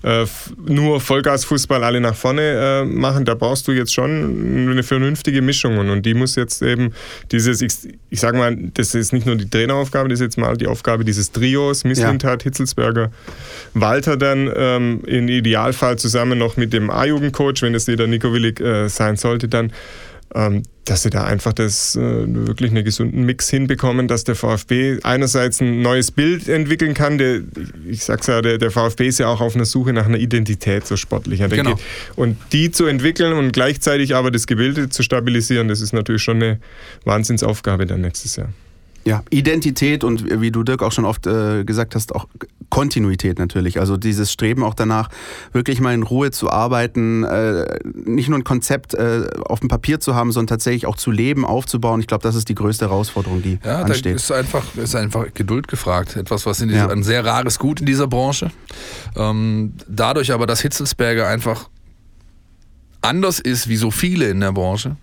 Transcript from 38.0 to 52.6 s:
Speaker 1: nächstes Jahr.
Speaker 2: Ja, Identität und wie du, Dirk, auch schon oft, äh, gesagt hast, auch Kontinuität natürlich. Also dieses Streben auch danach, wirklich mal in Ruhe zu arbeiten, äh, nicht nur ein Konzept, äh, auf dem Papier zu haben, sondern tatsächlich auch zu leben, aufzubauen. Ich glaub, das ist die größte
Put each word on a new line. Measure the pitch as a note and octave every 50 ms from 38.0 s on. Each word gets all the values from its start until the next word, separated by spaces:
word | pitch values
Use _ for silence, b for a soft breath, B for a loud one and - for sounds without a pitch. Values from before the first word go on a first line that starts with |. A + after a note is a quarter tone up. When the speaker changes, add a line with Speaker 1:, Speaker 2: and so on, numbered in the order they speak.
Speaker 1:
nächstes | F2+ E2+ - - - - -
Jahr. | - - - G2 - - - - - - - - - -
Speaker 2:
Ja, | A2 A2 G#2+ A2 -
Identität | - C#3 C3+ D3+ D#3+ E3 D3+ D3+ C3 - C#3 C#3+ D3 D3 -
und | A#2+ A#2 A2+ A2 - F#2 A2
wie | A2+ A#2
du, | A2+ A#2 A2+
Dirk, | A#2+ C3 B2+
auch | C#3+ C#3
schon | - - A#2
oft, | G2+ A2 - -
äh, | F2 G#2+ A2+ G#2+ G#2+ G#2+ G#2 G2
gesagt | G#2+ A2 A2 A#2 A2+ -
hast, | A2+ G#2+ - -
auch | - - - - - - - _ _ - -
Kontinuität | - B2+ C#3+ C#3+ - - G#2+ G2 F#2 F#2 - G2 F2 F2
natürlich. | F2+ F2 - F#2+ F#2 F2+ - -
Also | F#2+ F#2+ G2
dieses | F#2+ F#2+ A2 G#2 G2+ G#2 G2
Streben | - - A2+ G#2+ A#2 B2+
auch | B2 G#2+ G#2+
danach, | - A#2 G#2+ A2 A2 A2 - B B B B B B B B -
wirklich | B2 A#2+ C3+ C3+ B2
mal | C3+ B2+ A#2+
in | A#2
Ruhe | A2+ A2 B2 B2+ C#3+ C#3
zu | C3 - - -
arbeiten, | - G2 A2+ A#2+ B2+ A#2+ A#2+ A#2+ - B2 A2+ A2+ A2+ A2+ A2+
äh, | - E2 G2+ A2+ A2 G#2 E2+ - - G1+ - - G#1 G#1
nicht | G1+ - - A#2 C#3 B2 C3+
nur | D#3 C#3
ein | B2
Konzept, | - - A#2+ - - - C3 - -
äh, | - - A#2 A#2 A#2 A#2 G#2 - - - -
auf | - - A2
dem | - B2+
Papier | - A2+ - - D3+ D3+
zu | - - B2+
haben, | A#2+ A#2+ A#2+
sondern | A2 A#2+ A2+ A2
tatsächlich | A#2+ A2+ - B2 B2 A#2+ -
auch | - G#2+
zu | - - B2+
leben, | A2 G#2 A2+ C3 D3 C#3 B2+
aufzubauen. | - G#2+ B2 C3 - - B2 A2+ A#2 A2+ A2+
Ich | A2+
glaub, | - A2 G#2
das | - A#2 A2
ist | A2+ G#2+ -
die | A2
größte | G2+